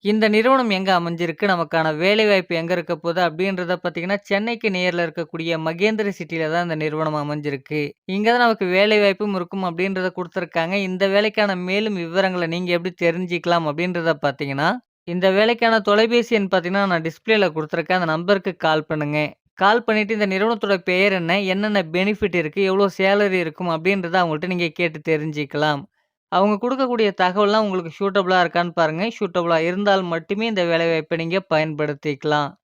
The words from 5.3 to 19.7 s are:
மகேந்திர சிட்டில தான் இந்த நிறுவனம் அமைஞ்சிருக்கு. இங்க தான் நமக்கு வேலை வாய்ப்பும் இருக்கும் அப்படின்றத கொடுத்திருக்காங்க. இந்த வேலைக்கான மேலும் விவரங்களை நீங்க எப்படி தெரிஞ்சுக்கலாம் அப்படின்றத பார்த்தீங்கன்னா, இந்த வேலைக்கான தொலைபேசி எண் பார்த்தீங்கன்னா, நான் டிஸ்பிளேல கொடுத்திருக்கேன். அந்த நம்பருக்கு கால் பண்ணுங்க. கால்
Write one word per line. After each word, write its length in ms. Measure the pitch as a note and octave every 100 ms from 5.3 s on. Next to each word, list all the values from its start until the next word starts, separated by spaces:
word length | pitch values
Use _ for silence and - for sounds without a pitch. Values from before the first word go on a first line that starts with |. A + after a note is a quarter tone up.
| E3+ E3 E3
மகேந்திர 520 | D#3+ E3+ G#3 A3 G3+
சிட்டில 360 | F#3+ E3 E3 D#3
தான் 160 | E3 F3
இந்த 100 | D#3
நிறுவனம் 400 | D3+ D3+ D#3 D3+
அமைஞ்சிருக்கு. 640 | D3 D3+ D3 C#3 - D3+ D3 - -
இங்க 200 | F#3+ G#3+
தான் 160 | A#3+
நமக்கு 220 | A#3+ A3 F#3
வேலை 320 | F#3 G#3 G#3+
வாய்ப்பும் 380 | G3+ F#3+ G#3 F#3+
இருக்கும் 280 | F3 G3
அப்படின்றத 460 | F#3 E3 F#3+ F#3+ F#3
கொடுத்திருக்காங்க. 600 | F3+ E3+ F#3+ F3 E3+ E3 G3+
இந்த 240 | F#3+ F#3 G3
வேலைக்கான 480 | G3 G#3+ G#3 G#3 F3+
மேலும் 340 | F3+ G3 A3 G3
விவரங்களை 520 | E3 F3 F#3+ F3+ E3+
நீங்க 240 | E3+ F3+
எப்படி 200 | F3 F3+ F3
தெரிஞ்சுக்கலாம் 720 | F3 E3 F3+ F3 F3 E3+ D#3+
அப்படின்றத 460 | D3 F3+ F3 E3 D#3
பார்த்தீங்கன்னா, 500 | D3 C3+ C#3+ C#3 D#3+ B3 _ _ -
இந்த 220 | F3 F#3+
வேலைக்கான 500 | F#3+ A3 A#3 A#3 A3+
தொலைபேசி 540 | G3+ G#3 A3+ A#3+ A3+
எண் 160 | A3+ F#3+
பார்த்தீங்கன்னா, 320 | F#3 F3 G3 G3
நான் 200 | E3+ E3
டிஸ்பிளேல 420 | - - A3 F#3
கொடுத்திருக்கேன். 500 | D#3 D3+ E3 D#3 F#3
அந்த 100 | E3+
நம்பருக்கு 420 | D#3 F3 G3 F#3+ E3
கால் 300 | D#3+ D#3 D#3
பண்ணுங்க. 320 | D#3 D3 D3+ D3+ - _ -
கால் 260 | F#3+